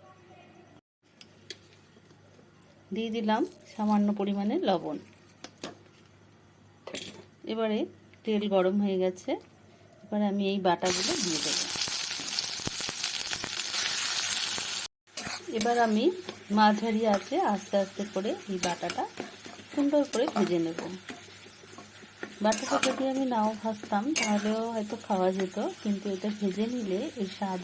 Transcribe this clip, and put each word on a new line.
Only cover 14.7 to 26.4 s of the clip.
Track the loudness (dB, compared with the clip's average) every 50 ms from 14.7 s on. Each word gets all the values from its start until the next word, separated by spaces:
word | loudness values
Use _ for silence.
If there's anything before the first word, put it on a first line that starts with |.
| 0 0 0 -2 _ _ _ -10 -8 -6 -6 -4 -6 -6 -6 -4 0 2
এবার | 2 2 4 4 4 4
আমি | 4 4 4 2 0 0 -8 -10 -10 -10 -6 0 4 6
মাঝারি | 6 6 6 4 2 0 2 2 4 4 2
আঁচে | 2 0 0 0 2 2 2 2
আস্তে | 0 -2 0 0 0 0
আস্তে | 0 -2 -6 -6 -2 -2
করে | -2 -2 -2 -2 -4 -4 -4
এই | -2 0 2
বাটাটা | 2 0 0 -2 -2 -2 -2 -4 -4 -6 -8 -10 -10 -10 -10 -12 -12 -12 -12 -12 -6 -2
সুন্দর | 0 2 4 4 2 2 2
করে | 2 0 0 0 2
ভেজে | 0 0 2 2 0 0
নেব। | 0 -4 -6 -8 -8 -8 -10 -10 -12 -12 -12 -12 -12 -12 -12 -14 -14 -14 -14 -12 -12 -12 -12 -12 -14 -14 -14 -14 -14 -12 -12 -10 -10 -6 -2 2
বাটাটা | 2 2 2 2 0 0 2 2
যদি | 2 0 0 -2 -2 0
আমি | 0 0 0 2
নাও | 2 2 2 0 -2
ভাজতাম | -4 -6 -6 -6 -6 -2 -2 -2 0 2 2 2
তাহলেও | 2 2 2 2 2 0 0 0 -2 -4 -4
হয়তো | -4 -4 -4 -6 -8 -4
খাওয়া | -2 0 2 2 2 2 0
যেত, | -2 -2 -2 -2 -4 -4 -4 -4 -2
কিন্তু | -2 -2 -2 -2 -4 -4
এটা | -2 -2 -4 -2
ভেজে | 0